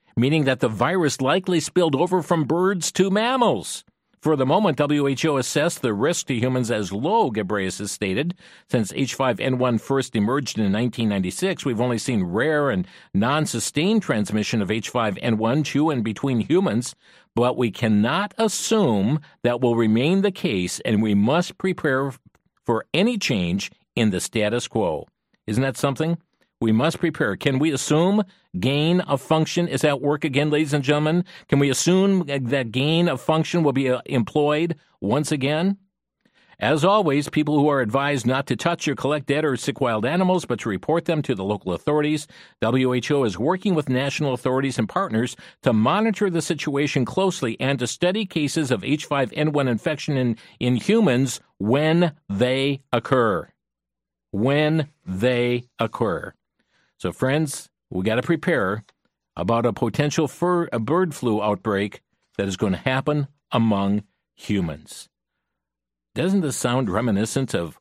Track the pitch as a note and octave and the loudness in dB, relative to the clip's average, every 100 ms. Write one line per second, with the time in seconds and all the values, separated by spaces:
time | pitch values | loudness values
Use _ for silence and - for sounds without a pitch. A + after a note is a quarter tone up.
0 | _ - B2+ D#3 C3+ B2+ - G2+ C3 F#3 | _ 0 2 2 2 2 0 0 0 2
1 | D3+ - C3 D3+ - F3 - F#3 E3+ C3+ | 0 0 0 0 0 -2 0 0 2 2
2 | F3 F#3 D3+ E3+ C#3 E3 F#3 G3 - - | 0 0 0 0 0 0 0 0 -4 0
3 | G3 G3 A#3 C4 A3+ A2 D#2+ - - _ | 0 2 0 2 2 2 -4 -12 -16 _
4 | _ _ D3 D3 B2+ F3 G3+ C#3 D3 D3 | _ _ 0 2 4 4 2 2 2 2
5 | C#3 C3 D#3+ C#3 - D3 E3 - B2 G2+ | 0 0 0 0 0 0 0 0 -2 0
6 | C#3+ E3+ - B2 B2+ B2+ A#2 A2 F#2+ G2+ | 0 0 -2 -2 0 0 0 -2 -4 -4
7 | D3 A3+ E3+ G#2+ G2 G#2 F#2+ - G2+ - | 0 2 0 -2 -2 -2 -4 -6 -8 -6
8 | G2 F#2+ E3 - - - - B2 G2+ - | -2 -2 -2 -6 -12 -20 -4 -2 -2 -4
9 | C3+ - C3 G#2 C3 B2+ B2+ A2+ - C3+ | -4 -2 -2 0 -2 0 0 0 0 -2
10 | B2 A2+ G#2 C#3 B2+ - G#2 G#2 A#2+ A2+ | 0 0 0 0 -4 -2 -2 0 -2 -2
11 | A2 G2+ F2+ - F#3+ F3+ C#3 A2 B2 A2+ | -2 0 -2 -2 -4 -2 -4 -2 -2 -2
12 | - A2+ F2 F#2+ D3 D3+ C#3+ F#2+ F2+ - | -2 -2 0 0 0 2 0 0 -4 -10
13 | - F#2+ A#2 D#3 D3+ A#2 - - F3+ A3 | -6 -2 0 0 -2 -4 -4 -2 0 0
14 | - A#2 G2+ G#2+ G#2 A#2 F#2+ A2 - B2 | 0 -2 -2 -2 -2 -2 -2 -2 -4 -2
15 | A2 F#2+ B2 A2 A2+ C#3+ C#3+ C#3+ D#3 C3 | -2 -2 -2 0 0 0 0 0 0 0
16 | A2 G#2 C#3 A#2+ G2+ E3+ F#3 G#2+ A#2+ - | -4 -4 -2 0 2 2 2 0 -4 -10
17 | _ - _ - A#2+ B2 A#2+ - A2+ G#2 | _ -20 _ 0 0 2 -2 0 2 4
18 | A2 E3 G3+ - A3+ - - A3 E3 G#2 | 2 0 -2 -2 -2 -2 0 2 4 2
19 | G2 D3+ - _ A#2+ A#2+ B2 A#2 A2 A2+ | 2 0 -4 _ -2 2 2 4 4 4
20 | C#3+ G3 G3 F#3 E3+ G2 F2+ - A#2+ G#2+ | 4 2 0 -2 -2 0 -2 -4 -2 2
21 | A2 G2+ G#2+ D#3+ F3 - F#3+ F#3 D3+ C3 | 2 4 4 2 0 -4 -4 -2 0 0
22 | C#3 - _ _ _ _ - A2+ - D#3 | -2 -8 _ _ _ _ -2 -2 0 0
23 | A3 A#3 - A2 F2 F#2+ - _ _ - | 2 0 -2 0 0 -2 -4 _ _ 0
24 | A2 F2+ - A2+ G#2 A#2+ - A2+ F#2 D2 | 0 0 -2 -2 0 -2 -4 -2 -2 -2
25 | - _ _ _ - A2 C3+ - C#3 C3 | -8 _ _ _ -4 -2 -2 -2 -2 -2
26 | D#3 E3+ _ _ _ - A2+ A2 D#3 - | -2 -2 _ _ _ -4 2 4 2 0
27 | E3+ - B2 F#2+ D3 C3 D#3 C#3 - D3+ | -2 0 -2 0 0 2 2 0 0 2
28 | F3+ G#3 G3 _ _ - B2 C#3+ D#3 F3+ | 4 2 -2 _ _ -4 0 2 2 2
29 | - C#3 - D#3+ D#3 F3+ F3 C3 D3+ C#3+ | 2 -2 0 0 2 0 -2 0 0 2
30 | C#3+ D3 D#3+ C3+ D3+ D3 D3+ D3 C3 D3 | 0 0 0 0 2 2 2 0 2 2
31 | D#3 F3 F3+ - - C#3 C#3+ C3 - F#3+ | 2 0 -2 -8 0 2 2 2 2 4
32 | G3 F#3+ C#3+ C#3 A#2+ C#3 A#2 A#2 C#3+ E3 | 4 2 0 -4 -2 -2 -2 -2 0 2
33 | F3 C3 - D#3+ D#3 F3 D#3 B2+ C3 B2 | 2 0 0 0 2 2 2 2 0 0
34 | - C3 G#2 D3+ D3 D3+ E3+ - _ - | 0 -2 0 2 2 2 -2 -4 _ -8
35 | G2 C3+ D3 D3+ C3+ D3+ F#3+ G3+ _ _ | -2 0 0 -2 0 0 0 -2 _ _
36 | _ _ _ _ _ - A2 D3+ F3 G#3 | _ _ _ _ _ -4 0 2 4 4
37 | E3+ C#3+ D3 D3+ D3+ D3+ D3 C#3 A2+ B2+ | 4 0 0 0 2 4 4 2 2 0
38 | C#3+ C#3+ A#2+ C3 C#3 A#2+ E3+ E3+ - C3+ | 0 0 0 0 -2 -2 -2 -2 -2 -2
39 | C3 D3+ C3+ C#3+ D3+ B2+ - - B2+ A2 | -2 -2 -2 -2 0 -2 -4 -2 0 0
40 | A#2+ F3 F#3 F#3 - A#2 A#2 F#2+ - E3 | 0 0 2 0 -2 -6 -4 -4 -2 -2
41 | E3 D#3 C3+ G#2 F#2+ G#2 F#2 F2 - D3+ | 0 -2 -2 -2 -2 -4 -4 -4 -2 0
42 | D3+ D3+ - - - - A2 C3 B2+ B2+ | 0 -2 -6 -20 -20 -4 0 2 2 0
43 | - C#3+ A#2+ F2+ C3+ F#3 G#3 E3 C#3+ B2+ | 0 0 0 0 -2 0 0 0 0 -2
44 | C#3 - D3 B2 C3 C3 C#3 A#2 G#2+ - | -2 -2 -2 -2 0 0 -2 -2 -2 -2
45 | G3 A2 B2 - - - C3 A2 A#2 F#3+ | -2 -2 -2 -6 -20 -4 0 2 4 2
46 | A3+ G3+ G3+ E3+ - D#3 - C#3 C#3+ C#3+ | 0 0 0 0 -2 -4 -2 -2 0 0
47 | A#2+ - F#3+ - A#2+ A2+ C3 C#3 B2 - | -2 0 0 0 -4 -4 -2 -2 -4 -2
48 | F3 G3+ G3+ D#3+ C#3+ E3 C#3 A2+ F2+ D3 | 0 0 -2 -2 -2 0 0 -2 0 -2
49 | - C#3+ B2+ - D3+ D3 C3+ A2+ E3 D3 | -2 -2 -2 -2 -2 0 0 0 -2 -6
50 | - C#3 B2 A2+ - - B2 B2 - A3+ | -4 -2 0 -2 -8 -6 -2 0 2 4
51 | F#3+ B2 C3 - _ - G2+ C3+ D#3 E3 | 4 4 0 -4 _ -4 0 2 2 4
52 | E3+ - - G2+ B2 C3 C#3 C#3 - A#2 | 2 -2 -6 0 0 2 0 -2 -4 -4
53 | - C3 A2+ F2 - _ _ _ _ _ | 2 2 2 0 -4 _ _ _ _ _
54 | _ _ _ G2 B2 C#3+ D3+ D#3+ D3 _ | _ _ _ -2 0 2 2 0 -2 _
55 | - F#2 B2 B2 A#2+ B2 - - A2+ - | -10 -2 0 2 0 -2 -4 -6 -6 -2
56 | A2 D#2+ - - _ _ _ _ _ _ | -2 -2 -6 -16 _ _ _ _ _ _
57 | F2+ - C3 D3 D3+ - - _ - F#2 | -6 -2 0 0 -2 -6 -14 _ -10 -4
58 | G2 A2+ B2 E3 F3 D3 F#2+ G#2+ - _ | -2 0 0 -2 0 0 0 -4 -8 _
59 | _ _ _ - F2+ A#2 A#2 G#2 A#2 G#2 | _ _ _ -6 0 2 2 0 -2 0
60 | D3 D3+ D3 - F3 F3 E3+ A#2+ A2 E3+ | -2 0 -2 -2 -2 0 -2 -4 -2 0
61 | F#3 - A#2+ G#2+ G#2 G2+ - G2 G2+ - | 0 -2 -2 0 0 -2 -2 -2 -2 -8
62 | _ _ _ - G2 F#2 G#2 F#2 C3+ C3 | _ _ _ -4 -4 0 0 0 -2 -2
63 | C#3+ D3 C#3 _ - B2 A2+ G2+ G2 G#2 | 0 -2 -4 _ -4 0 2 2 0 -2
64 | - _ _ _ - G2+ E2 C#2+ - - | -4 _ _ _ -4 -2 -2 -6 -14 -20
65 | - _ _ _ _ _ _ _ _ _ | -20 _ _ _ _ _ _ _ _ _
66 | _ - F3 G3 D#3 B2 B2 B2+ A#2 G2 | _ -4 0 0 0 -2 0 0 0 0
67 | B2 G2 A2 C#3 C3+ F#2+ E2+ - | 2 0 0 -2 -2 -2 -4 -8